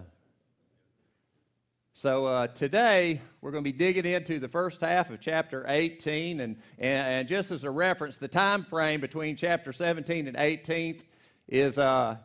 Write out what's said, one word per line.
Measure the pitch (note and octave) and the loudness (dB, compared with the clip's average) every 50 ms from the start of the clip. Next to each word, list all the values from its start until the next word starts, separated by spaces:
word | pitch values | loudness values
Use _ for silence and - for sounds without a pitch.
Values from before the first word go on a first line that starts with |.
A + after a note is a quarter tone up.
| F2+ E2+ _ _ _ _ _ _ _ _ _ _ _ _ _ _ _ _ _ _ _ _ _ _ _ _ _ _ _ _ _ _ _ _ _ _ _ _ _ | -16 -20 _ _ _ _ _ _ _ _ _ _ _ _ _ _ _ _ _ _ _ _ _ _ _ _ _ _ _ _ _ _ _ _ _ _ _ _ _
so, | - - C#3 C3 C3+ C3+ | -4 0 0 2 2 2
uh, | C3 B2+ B2+ A#2+ | 0 0 0 0
today, | A#2+ - - D3 C#3 D#3 G#3+ A#3+ A3+ G3+ F#3 F3 E3+ D#3+ C3 - - _ _ | -2 -2 -4 -2 0 2 4 4 6 6 4 4 2 0 -4 -6 -14 _ _
we're | - C#3+ | -12 -8
gonna | C#3+ D3+ | -6 -4
be | C#3+ C#3+ | -4 -4
digging | C3 C3+ F3 F#3 F3+ F#3 E3+ | 0 2 2 2 2 2 0
into | F3 F3+ F3+ E3+ E3+ E3 D3 | 0 -2 -2 -2 -4 -4 -4
the | B2+ | -6
first | B2 - E3+ F#3 F3+ F3 - | -4 -2 -2 -2 -2 -4 -4
half | E3+ E3 F3 F3+ F3 C3+ | -2 2 2 2 2 0
of | A#2 G#2 | -6 -8
chapter | - D#3+ D#3+ D#3+ D#3 - C#3 C3 B2+ | -6 -2 -2 -2 -2 -2 -6 -6 -2
eighteen, | C3+ C#3+ D3+ E3 E3 E3 - - D3+ D3+ D#3 E3 F3 F3 D3 | 0 2 2 2 0 -2 -6 -6 -4 -4 -2 -4 -4 -4 -4
and, | B2 A2 G#2+ A2 - - - - | -6 -6 -8 -10 -14 -20 -8 -2
and, | - C3 C#3 C3+ C#3 C3 | 0 0 2 2 0 0
and | B2+ C3 C3 B2+ | 0 -2 -2 0
just | F3+ G3+ F#3+ F#3+ | -2 -2 -2 -4
as | F3+ C3+ B2+ | -6 -6 -6
a | C#3+ | -4
reference, | C3+ D#3 F3+ F#3 F3 - D3+ D3 - - | 0 2 2 2 2 0 -4 -8 -8 -8
the | C#3 C3 | -8 0
time | - F3+ G3 G3 G3+ G3+ | 2 4 4 4 2 0
frame | E3 - D#3+ D#3+ D#3 D#3 D#3 D3+ | -2 -2 -2 0 2 2 0 0
between | C#3 B2+ - D#3+ D#3 D#3 D3 | -4 -4 -6 -6 -4 -4 -4
chapter | - E3+ F3 E3+ E3 - C3+ | -2 0 0 0 0 -2 -6
seventeen | B2+ - F3 E3+ E3+ D#3+ C#3+ - E3+ E3 D3 C3+ | -6 -2 0 0 0 0 -2 -4 -4 -2 -4 -4
and | A#2+ | 0
eighteen | C3 D3 D3+ D#3+ D#3+ D#3 E3 E3 E3 E3 E3 D#3 - - _ _ _ _ _ _ _ _ - | 2 2 2 2 0 -2 -2 -2 -2 -2 -4 -6 -10 -14 _ _ _ _ _ _ _ _ 0
is, | - C3 C#3 C#3 B2 | 2 4 4 4 4
uh, | C#3+ C#3 C3 C3 C3 B2 A2+ A2+ A#2 | 4 4 4 4 4 2 0 -2 -6